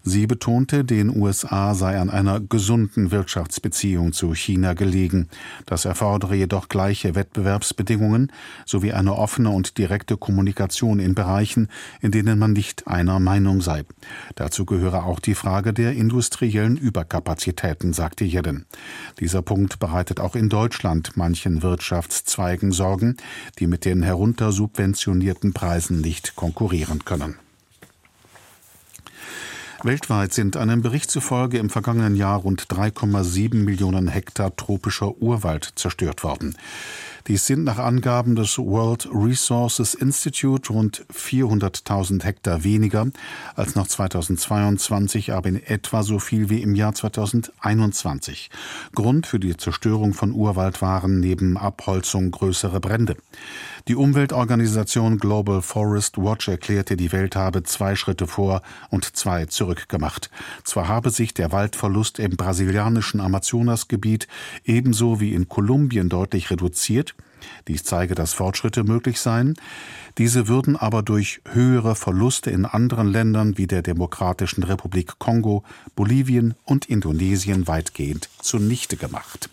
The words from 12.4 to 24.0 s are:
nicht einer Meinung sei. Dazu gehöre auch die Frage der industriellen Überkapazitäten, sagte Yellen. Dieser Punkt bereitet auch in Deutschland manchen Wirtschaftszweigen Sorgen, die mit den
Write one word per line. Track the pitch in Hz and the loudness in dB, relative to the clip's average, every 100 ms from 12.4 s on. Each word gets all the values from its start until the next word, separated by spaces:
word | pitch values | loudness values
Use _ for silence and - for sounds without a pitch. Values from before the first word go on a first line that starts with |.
| 107 | 4
nicht | 104 101 - - | 2 0 -8 -4
einer | 90 87 95 | 0 2 4
Meinung | 92 98 98 95 | 4 4 4 4
sei. | 85 76 71 - - - - - | 2 -2 -6 -16 -18 -18 -16 -6
Dazu | 73 - 90 | -6 -4 0
gehöre | 95 90 90 87 | 2 2 0 -2
auch | 85 | -2
die | - 101 | -2 -2
Frage | 98 95 104 | 0 0 0
der | 110 117 | 0 0
industriellen | 127 110 123 117 - 120 107 110 127 | 2 2 2 0 0 0 2 2 2
Überkapazitäten, | 131 95 82 - - - - 85 90 78 90 | 0 -4 -2 -4 -2 -4 -4 -2 -4 -2 -2
sagte | 85 80 - 98 | -2 -4 -2 -2
Yellen. | 90 82 71 - - - - - - | 0 -2 -6 -10 -20 -16 -16 -16 -6
Dieser | 82 90 | -2 -2
Punkt | - 98 98 - | 0 0 0 -2
bereitet | 92 87 87 92 | -2 -2 -2 -4
auch | 92 120 | -4 0
in | 110 | 2
Deutschland | 107 117 - 101 82 - - | 2 0 0 0 0 -2 -2
manchen | 85 85 92 80 | 0 0 0 0
Wirtschaftszweigen | 90 87 - 87 - - - - 90 90 98 | 0 -2 -2 -4 -2 -6 -4 -2 0 0 0
Sorgen, | 92 95 95 113 123 - - - - | 2 0 2 0 0 -10 -16 -16 -2
die | 85 | 0
mit | 87 95 | 2 2
den | 90 | 2